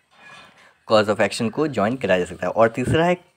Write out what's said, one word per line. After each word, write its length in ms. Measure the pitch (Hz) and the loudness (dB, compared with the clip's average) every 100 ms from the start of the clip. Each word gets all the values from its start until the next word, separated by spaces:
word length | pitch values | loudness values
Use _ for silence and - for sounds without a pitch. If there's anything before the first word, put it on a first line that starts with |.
| _ _ - - - _ _ _ - | _ _ -20 -20 -20 _ _ _ 0
cause 240 | 110 104 104 | 2 2 0
of 120 | 101 | -2
action 220 | - 113 | -2 -4
को 180 | 123 156 | -2 -4
ज्वाइन 280 | 117 101 131 | 0 -2 -2
कराया 220 | 98 92 | 0 0
जा 60 | |
सकता 220 | 87 87 90 | -2 -6 -4
है। 60 | |
और 160 | 95 113 | 2 2
तीसरा 360 | 120 127 156 | 2 -2 0
है 240 | 170 180 _ | 2 -2 _